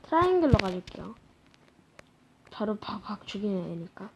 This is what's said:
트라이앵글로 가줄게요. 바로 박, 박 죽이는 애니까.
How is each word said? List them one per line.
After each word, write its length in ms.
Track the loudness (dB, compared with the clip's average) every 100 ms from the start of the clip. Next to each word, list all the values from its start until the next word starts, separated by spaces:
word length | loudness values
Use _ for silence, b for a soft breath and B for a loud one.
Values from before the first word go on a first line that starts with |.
트라이앵글로 540 | 2 4 6 6 6 6
가줄게요. 580 | 4 -4 -10 -14 -14 -16 _ _ _ _ _ _ _ -20 _ _ _ _ -20
바로 240 | -6 -4 -4
박, 240 | -6 -10
박 220 | -10 -12 -10
죽이는 440 | -6 -2 -2 -4
애니까. 380 | -8 -10 -14 -16